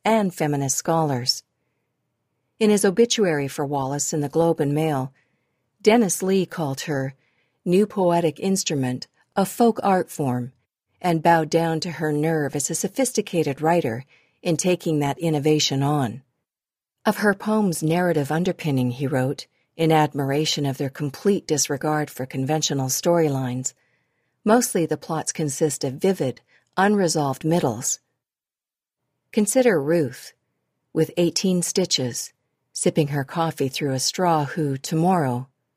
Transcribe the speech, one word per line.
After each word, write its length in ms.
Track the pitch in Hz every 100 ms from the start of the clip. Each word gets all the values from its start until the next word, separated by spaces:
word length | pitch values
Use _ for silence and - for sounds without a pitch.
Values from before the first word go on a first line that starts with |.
and 300 | 208 220 202
feminist 440 | - 151 143 139 -
scholars. 640 | - 165 160 127 123 - - _ _ _ _ _ _ _ _ _ _ -
In 100 | 214
his 140 | 208
obituary 640 | 202 185 233 - 190 151 139
for 180 | - 143
Wallace 460 | 143 135 143 -
in 80 | 156
the 80 | 143
Globe 300 | 160 165 160
and 140 | 143
Mail, 400 | 147 160 143 131 _ _ _ _ _ _ _
Dennis 400 | 220 233 202 -
Lee 240 | 190 190 175
called 360 | - 147 135
her 320 | - 143 135 135 _ _ _ _
"new 220 | - 180 208
poetic 540 | - 180 170 165 147
instrument 680 | 196 190 - 147 131 127 - _ _ -
a 100 | 190
folk 340 | - 233 226
art 260 | 202 185 -
form," 440 | - 139 123 123 - _ _ _ _
and 200 | 180 165
bowed 280 | 170 165 151
down 300 | 165 165 160
to 100 | 175
her 200 | 151 156
nerve 440 | 147 156 160 139 143
as 140 | 135
a 60 | 160
sophisticated 840 | - - 254 - 202 175 147 131
writer 440 | 151 175 151 113 - _ _ _
in 140 | 180 160
taking 440 | 180 175 175 151
that 180 | 143 135
innovation 640 | 165 151 151 151 - 135
on. 380 | 139 147 123 123 _ _ _ _ _ _ _ _ -
Of 120 | 208
her 160 | 208
poem's 500 | 196 214 220 208 160
narrative 480 | 156 170 180 156 143
underpinning, 600 | 156 185 170 160 135 123
he 140 | 123 139
wrote, 420 | 135 127 143 - _ _ -
in 160 | 165
admiration 760 | 160 147 135 139 143 156 - 143
of 120 | 135
their 120 | 143
complete 560 | - 147 - 202 196 -
disregard 640 | 151 - 143 156 151 147
for 160 | - 131
conventional 640 | 131 131 156 - 139 131
storylines, 840 | - 175 170 156 135 131 123 127 - _ _ _ _ _ _ 208
"Mostly 400 | 233 240 196 160
the 100 | 147
plots 380 | - 160 -
consist 500 | - 156 - 156 -
of 120 | 139 127
vivid, 440 | 190 185 135 - _ _ _ -
unresolved 640 | 196 208 180 160 143 131
middles. 560 | 151 170 156 110 135 - _ _ _ _ _ _ _ _ _ _ _ _ _
Consider 480 | - 208 262 247 180
Ruth, 500 | 139 170 135 123 - _ _ _ _ _ _
with 180 | 160 156 -
eighteen 440 | 175 - 190 180
stitches, 720 | 170 - 180 - 127 113 - _ _ _ _
sipping 380 | - 185 175 143
her 160 | 143 135
coffee 420 | 175 165 - 135
through 260 | - 147
a 60 | 131
straw, 460 | - - 180 160 139
who, 320 | - 147 135
tomorrow, 720 | - 160 175 185 139 123 131 _ _